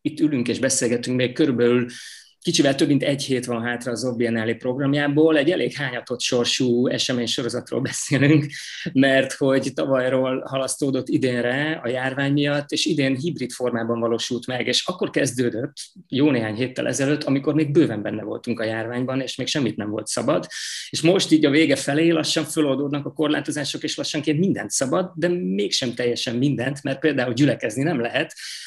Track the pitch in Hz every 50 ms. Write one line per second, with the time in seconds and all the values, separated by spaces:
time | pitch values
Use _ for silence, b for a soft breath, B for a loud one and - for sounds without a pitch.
0 | _ 151 - - 165 151 147 127 117 120 110 98 123 131 - - 131 117 - 160
1 | 120 123 127 127 127 120 127 - 156 143 127 120 123 120 123 123 120 120 B B
2 | B B B B B B B B _ 175 170 - 151 139 139 139 165 143 143 131
3 | - 151 139 135 - - 131 123 123 127 120 113 113 120 120 120 - 131 120 110
4 | 123 127 117 113 120 113 117 117 110 110 113 113 - 127 123 135 143 135 143 147
5 | 147 143 139 151 156 160 156 151 135 151 180 165 127 120 - 135 143 131 123 120
6 | - - 123 120 - - 131 123 120 - - - 135 123 120 120 123 147 - 123
7 | - - 131 120 120 113 - - 131 117 113 120 113 - 123 120 135 123 - -
8 | - - 151 135 139 143 156 147 143 - B B B B B B B 175 - 135
9 | 135 135 135 135 135 135 - - 143 135 131 135 135 135 - - 156 143 135 131
10 | 127 127 131 131 131 131 131 131 - - 135 135 131 131 - - 151 139 131 131
11 | 127 - - 143 120 127 123 120 120 120 123 139 147 156 160 - - 120 127 127
12 | 127 131 131 135 139 139 143 147 143 147 143 147 143 - - 151 - - 175 143
13 | 135 135 135 123 135 175 147 - 127 120 - - 123 123 120 117 113 113 117 113
14 | 113 117 117 110 - - 127 113 117 - 127 123 - 120 123 - - - 185 180
15 | 208 - - 147 143 131 117 120 127 120 110 107 127 143 - - - - _ 196
16 | - _ - 131 143 151 135 120 110 107 104 107 127 127 127 - 123 123 127 127
17 | 139 135 151 143 - - 135 135 135 151 147 156 160 143 143 175 151 110 113 104
18 | 101 107 107 110 101 107 110 - - 120 117 - 110 107 110 113 110 117 120 120
19 | 127 127 131 135 131 120 - - 127 120 - 156 135 110 104 - 101 107 104 110
20 | 110 - - 123 110 120 151 180 160 - B B B B B B B B - -
21 | 143 165 185 190 185 - 160 151 151 147 135 156 160 135 135 135 - - 139 151
22 | 165 170 170 160 156 - - 165 151 143 - 160 151 143 131 127 147 143 143 147
23 | 143 139 - - 156 147 151 147 147 - 143 147 139 - - - - 147 - -
24 | 143 - - 156 - - 151 147 185 196 139 98 107 - - - 135 127 156 180
25 | 185 185 - 160 160 175 180 180 180 185 190 202 202 - - - 135 120 113 117
26 | 123 120 117 113 - 127 117 120 131 147 135 110 120 135 147 139 - 139 135 135
27 | - 156 143 135 123 127 117 117 147 139 113 - - 120 104 123 139 165 175 123
28 | 117 117 113 131 160 170 - B B B B B B